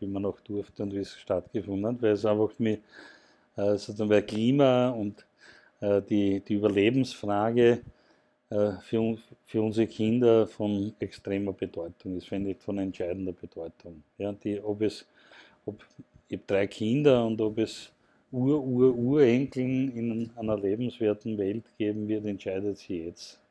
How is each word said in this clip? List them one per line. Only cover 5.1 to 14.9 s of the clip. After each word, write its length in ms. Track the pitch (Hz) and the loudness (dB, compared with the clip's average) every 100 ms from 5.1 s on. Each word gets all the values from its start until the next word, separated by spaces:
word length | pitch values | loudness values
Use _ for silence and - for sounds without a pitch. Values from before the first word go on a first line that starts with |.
| 101 _ _ - - _ - | -8 _ _ -20 -20 _ -6
äh, 220 | 104 101 | 0 0
die, 380 | 101 104 98 98 | 2 0 2 0
die 160 | - 104 | -2 0
Überlebensfrage, 1300 | 104 101 104 131 127 - 104 101 113 120 120 120 - _ _ _ _ _ - | 2 4 4 2 -2 -6 -4 -2 0 4 4 4 -2 _ _ _ _ _ -6
äh, 220 | 104 104 95 | 0 0 -2
für 180 | - 113 | -4 -2
un-, 200 | 110 113 _ - _ | -2 -4 _ -20 _
für 160 | 110 | -2
unsere 240 | 110 107 110 | 0 0 0
Kinder 640 | - 110 120 120 113 104 | 0 0 4 6 6 4
von 460 | - 104 101 104 - | -2 -2 -2 -4 -6
extremer 540 | 101 - 98 98 101 | -10 -10 -6 -4 -4
Bedeutung 640 | 92 85 - 85 - 92 90 | -6 -8 -8 -12 -12 -10 -10
ist, 140 | - | -8
wenn 120 | 98 | -6
nicht 200 | 98 92 | -6 -8
von 160 | - 101 | -8 -6
entscheidender 540 | 95 - 87 92 92 | -6 -6 -6 -6 -6
Bedeutung. 680 | 87 87 - 82 _ 90 80 _ - | -10 -14 -12 -14 _ -20 -20 _ -8
Ja, 140 | 101 | -8
die, 280 | 101 107 104 | -6 -6 -6
ob 220 | 107 104 | -4 -2
es, 240 | 107 | -2